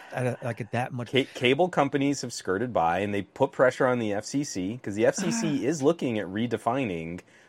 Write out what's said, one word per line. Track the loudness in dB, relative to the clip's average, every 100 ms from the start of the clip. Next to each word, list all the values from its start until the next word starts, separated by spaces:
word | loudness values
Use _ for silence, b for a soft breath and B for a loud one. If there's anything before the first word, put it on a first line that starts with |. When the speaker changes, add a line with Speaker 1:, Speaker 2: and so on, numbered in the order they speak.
| -8
Speaker 1:
at | -4 -2
a, | -2
like, | -4 -6
at | -4
that | -4 -2
much? | -6 0
Speaker 2:
Ca-, | 0 0
cable | 2 4 4 4
companies | 2 2 2 0 -2
have | -6
skirted | -6 -2 0 0
by, | 2 2 2
and | 0
they | -2
put | -4 0 0
pressure | 4 4 4 2
on | 2
the | 0
F | -2
C | -4 -4
C, | -4 -4 -6 -6
'cause | -6
the | 0
F | 2 2
C | -2
C | -2 -2 0 0
Speaker 1:
<sighs> |
Speaker 2:
is | 2
looking | 2 2 0 -2
at | -4
redefining | -4 -2 -2 -2 -2 -2 -4 -6 -10 b b